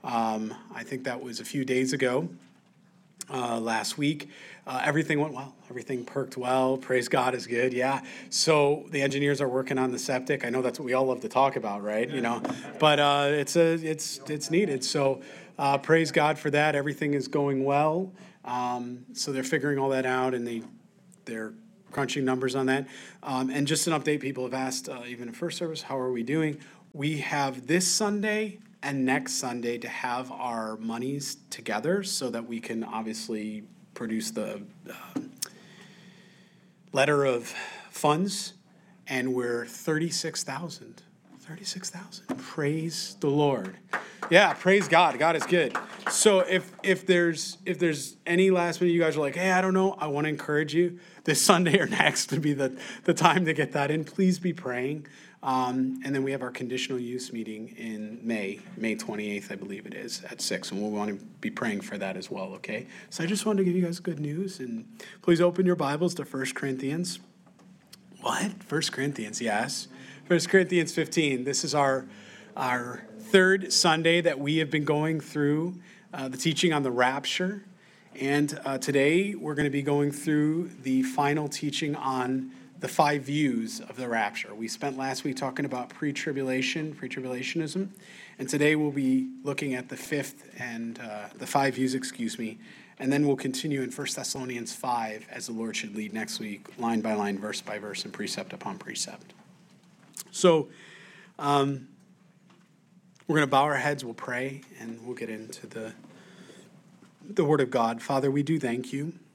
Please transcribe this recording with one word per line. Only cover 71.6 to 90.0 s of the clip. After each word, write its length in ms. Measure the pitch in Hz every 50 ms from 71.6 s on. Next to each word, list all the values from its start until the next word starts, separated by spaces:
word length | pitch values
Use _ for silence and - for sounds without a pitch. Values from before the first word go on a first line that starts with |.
| -
is 100 | 151 143
our, 320 | 147 143 135 135 131 - - - - - - - - - - -
our 480 | - 135 127 123 123 123 123 123 - - - - -
third 540 | - - - 190 185 185 190 196 185 160
Sunday 480 | - - - 175 160 160 160 165 170 175
that 180 | 165 165 147 135
we 200 | 143 143 156 160
have 120 | 160 147
been 140 | 160 156 147
going 360 | 147 151 147 151 160 160 156
through, 600 | 143 - - 151 147 143 147 156 165 180 180 180 - - - - - _ -
uh, 140 | 139 131 131
the 80 | 131
teaching 360 | - - 170 151 - - 170
on 120 | 156 147 135
the 60 | 131
rapture. 720 | 120 120 123 127 131 143 - - - - 180 185 208 202 - - - - - - - - - - - -
And, 400 | 131 135 143 147 147 143 147 - -
uh, 140 | 139 135 131
today 560 | 131 - 135 139 135 147 160 180 196 202 208
we're 200 | 170 156 151 147
gonna 160 | 143 151 143
be 120 | 135 143
going 300 | 139 147 143 143 143 143
through 580 | 143 143 - 160 151 151 147 151 156 165 180 - - -
the 200 | - 131 131 131
final 460 | 131 131 - - 143 143 147 151 151 143
teaching 480 | 147 - - 147 135 - 160 147 147
on 560 | - 139 131 131 131 127 127 131 131 131 - - - - - - -
the 100 | - 127
five 340 | - - 156 147 147 143
views 580 | 131 131 143 151 151 135 120 113 113 110 - -
of 160 | - - -
the 120 | 127 127 120
rapture. 460 | 117 113 107 101 98 - - 107 104
We 140 | 107 113 110
spent 300 | - - 147 143 131 131
last 260 | 135 135 127 - -
week 120 | 151 131
talking 280 | - 143 131 131 - 143
about 240 | 139 131 127 123 -
pre-tribulation, 1080 | - - 156 147 139 - - 160 139 139 135 131 131 131 131 - - 165 156 156 143
pre-tribulationism, 920 | - - 123 - 143 127 127 127 123 127 - - 170 160 147 - 190 196 190 - - - - - - - - - -
and 100 | 131 -
today 280 | - 147 147 151 156
we'll 140 | 151 151 147
be 400 | 139 143 135 131 131 131 127 - - - -
looking 300 | 147 139 - 151 139 131
at 140 | 131 131 -
the 80 | -
fifth 540 | -